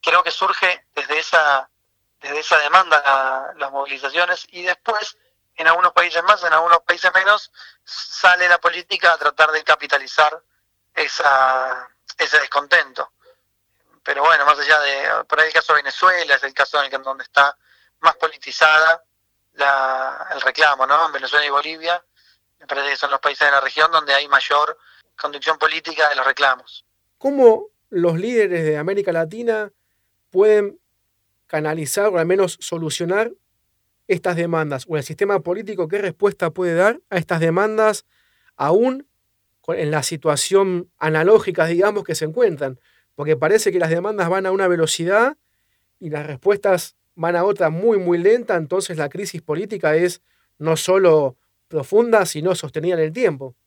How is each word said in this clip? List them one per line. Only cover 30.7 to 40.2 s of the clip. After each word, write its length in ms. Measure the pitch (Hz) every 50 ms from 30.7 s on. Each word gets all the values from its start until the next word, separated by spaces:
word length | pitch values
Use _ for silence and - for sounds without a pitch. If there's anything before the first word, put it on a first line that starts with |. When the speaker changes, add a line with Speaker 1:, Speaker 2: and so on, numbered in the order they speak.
| - _ _ _ _ _ _ _ _ _ _ _ _ _ _ _
Speaker 2:
canalizar 600 | - 156 151 156 156 165 156 135 - 202 202 214
o 120 | 190 175
al 60 | 160
menos 320 | 170 180 196 196 175 - -
solucionar 720 | - - - 165 165 156 139 - 175 170 185 202 220 240 - _ _ _ _ _ _ _ _ _ _ _ _ _ _ -
estas 280 | 196 175 - 185 175
demandas? 500 | 165 170 170 165 160 156 151 143 131 - -
¿O 100 | 160 151
el 60 | 135
sistema 360 | - 156 - 202 202 202 190
político 480 | - 175 180 202 226 190 214 185 175 156
qué 100 | 175 208
respuesta 540 | 202 185 160 _ 202 202 190 _ 185 165
puede 240 | 160 - 185 175 165
dar 240 | 165 185 208 240 330 _ _
a 80 | 202 180
estas 220 | 165 - 180 165
demandas 640 | 165 165 160 180 202 220 214 220 220 214 208 208 _ _ _ _ _ _ _ _ _ _ _
aún 520 | _ 131 147 170 208 233 262 262 269 285 _ _ _ _ _ _ _ _ _ _ _
con, 180 | _ - 170 196
en 100 | 165 147
la 140 | 151 151 135
situación 880 | - 165 151